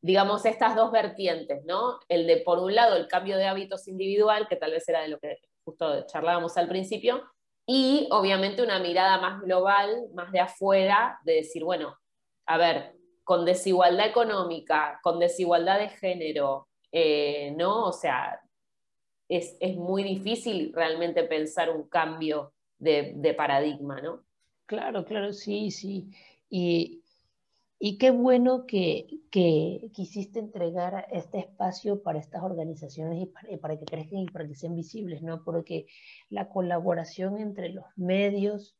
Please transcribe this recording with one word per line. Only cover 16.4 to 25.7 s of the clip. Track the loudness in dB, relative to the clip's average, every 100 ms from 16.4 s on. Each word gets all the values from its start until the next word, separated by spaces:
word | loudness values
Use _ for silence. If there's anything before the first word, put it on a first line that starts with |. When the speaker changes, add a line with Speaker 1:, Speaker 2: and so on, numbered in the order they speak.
| -2 -2 -8 _ _
Speaker 1:
eh, | 2 4 4 2 -2 -6 -2
¿no? | 0 0 0
O |
sea, | -2 -2 -2 -2 -8 _ _ _ _ _ _ _ _ _
es, | -4 -4 -6
es | -6 -4
muy | -4 -2
difícil | -2 -4 -4 -4 -4 -4 -4
realmente | -2 -2 0 -2 0
pensar | 0 -2 -2 -2 -2
un | -2 -2
cambio | -2 -2 -4 -4 -4 -6 _ _ _
de, | 2 2 0 0
de | 0
paradigma, | 2 2 2 2 -4 -8 -8
¿no? | -10 -12 _ _ _ _ _
Speaker 2:
Claro, | -6 -4 -6
claro, | -4 -4 -4
sí, | -6 -6 -4 -4